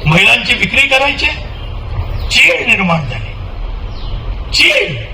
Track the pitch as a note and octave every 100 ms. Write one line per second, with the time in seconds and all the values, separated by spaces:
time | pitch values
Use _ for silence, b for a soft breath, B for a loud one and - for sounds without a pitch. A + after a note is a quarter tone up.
0 | D3+ E3 G3+ B3 A3+ A#3+ F#3 B3 C4+ C4
1 | C#4 C#4+ - - - - - - - -
2 | - - - - - A#4 - G#3 F3+ E3
3 | C3 A2+ G#2+ - - - - - - -
4 | - - - - - - - D5 G4+ B2
5 | A2